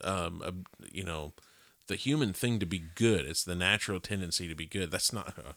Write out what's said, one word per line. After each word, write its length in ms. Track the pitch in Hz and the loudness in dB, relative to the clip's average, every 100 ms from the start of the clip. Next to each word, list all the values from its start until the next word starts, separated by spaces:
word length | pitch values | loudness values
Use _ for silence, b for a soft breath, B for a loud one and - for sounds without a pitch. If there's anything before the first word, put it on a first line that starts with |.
um, 400 | 92 95 85 85 85 | -2 0 0 -4 -6
ob-, 200 | 90 92 - - | -6 -10 -16 -12
you 140 | 90 | -8
know, 300 | 90 80 73 - b b b b - | -4 -4 -6 -10 b b b b -6
the 100 | 98 | -2
human 340 | 131 151 117 | 2 2 2
thing 280 | 92 120 113 | 0 0 2
to 60 | 92 | 0
be 160 | 92 82 - | -2 -4 4
good. 300 | 113 95 67 | 6 6 2
It's 180 | 82 | -2
the 120 | - 90 | 0 2
natural 440 | 90 104 - 92 | 4 4 2 -2
tendency 480 | - 101 87 - 85 | -2 -2 0 -2 -2
to 80 | 80 | -6
be 100 | 80 | -4
good." 240 | 101 87 | -2 0
That's 220 | 87 - | 2 0
not, 260 | 110 85 - | 0 -6 -10
uh, 140 | 67 | -12